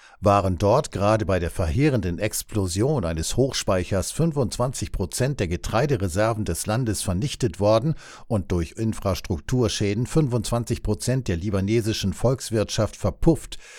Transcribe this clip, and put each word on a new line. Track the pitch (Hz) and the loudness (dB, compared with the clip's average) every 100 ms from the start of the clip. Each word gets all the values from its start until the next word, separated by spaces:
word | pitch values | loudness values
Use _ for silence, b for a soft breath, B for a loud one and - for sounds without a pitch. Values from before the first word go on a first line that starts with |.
| B B | B B
Waren | 98 101 95 85 | 4 4 4 2
dort | 101 127 - | 4 4 2
gerade | 95 101 110 95 | 0 2 2 2
bei | 92 | 0
der | 85 | 0
verheerenden | - 85 107 151 123 92 82 | -2 0 2 2 2 0 -2
Explosion | 107 - - 107 92 95 131 147 | -2 -4 -4 -2 0 0 0 0
eines | 82 80 80 117 | 0 -2 0 0
Hochspeichers | - - - 92 90 98 - | 0 0 0 0 0 -2 -2
fünfundzwanzig | - 165 143 110 - 127 - - | -2 0 0 -2 -2 -4 -4 -6
Prozent | - 95 - 127 143 | -4 -4 -2 -2 0
der | 90 | -2
Getreidereserven | 85 - 107 143 117 95 90 110 107 95 | -4 -2 0 2 0 0 0 0 0 -2
des | 82 | -4
Landes | - 113 117 98 | -2 -2 0 -2
vernichtet | - 87 147 - 113 80 | -2 -2 -2 -2 -2 2
worden | 104 113 151 - B B B | 4 4 2 -4 B B B
und | 104 - | -2 0
durch | 90 82 - | -2 -2 -2
Infrastrukturschäden | 110 - 98 87 - 85 - 127 110 - 104 104 123 | -2 -2 -2 -2 -2 -6 -2 2 2 0 0 0 0
fünfundzwanzig | 160 143 120 - 120 117 117 | 2 2 0 -2 -2 -2 -2
Prozent | 107 101 - 131 113 | -2 -2 0 0 0
der | 85 | -2
libanesischen | 101 98 98 117 107 101 98 | 0 0 2 2 2 0 -2
Volkswirtschaft | - 117 135 - 110 101 - 101 - | 0 0 0 0 -2 0 0 -2 0
verpufft, | 98 - 175 151 - - B | -4 2 4 2 0 -14 B